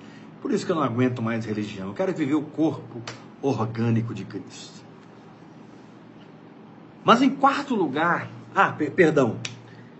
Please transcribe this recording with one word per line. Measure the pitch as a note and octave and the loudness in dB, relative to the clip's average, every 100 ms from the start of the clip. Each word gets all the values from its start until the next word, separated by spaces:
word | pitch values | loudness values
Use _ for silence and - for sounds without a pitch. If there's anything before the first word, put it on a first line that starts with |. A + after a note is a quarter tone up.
| - - - - | -20 -20 -20 -8
Por | - | -2
isso | G#3+ - | 0 0
que | |
eu | E3 | 0
não | |
aguento | C3 A#2 B2+ A#2 | 2 2 2 2
mais | A2+ A2+ A2 | -2 -2 -2
religião. | G#2+ G#2 F#2 F#2+ | -4 -4 -6 -8
Eu | |
quero | - F#3+ | -2 -2
viver | D#3+ C3+ D3+ | 0 0 0
o | |
corpo | B2 - D#3 A#2+ - A#2+ A2+ - - - | -2 0 0 0 -8 -12 -12 -14 -16 -4
orgânico | C#3 A#2+ A2+ A#2 A#2 A2+ A2 | -2 0 -2 0 2 2 0
de | F#2+ | -4
Cristo. | F#2+ G2 - - - - - - - - - - - - - - - - - - - - - - - - - - | -8 -10 -12 -16 -16 -18 -20 -20 -20 -20 -20 -20 -20 -20 -20 -20 -20 -20 -20 -20 -20 -20 -20 -20 -20 -20 -20 -2
Mas | F3 A#3 | 4 6
em | C4+ | 6
quarto | - C#4 C#4 C#4+ A3+ | 4 2 2 0 0
lugar, | D#3 C#3 E3+ D3+ - - - F#3+ | 0 2 2 2 -2 -12 -6 2
ah, | E3+ | 2
per-, | B2 D3 | 2 -2
perdão. | - D#3+ C#3+ A#2+ - - - - - - - | 4 6 6 4 0 -8 -12 -18 -20 -20 -16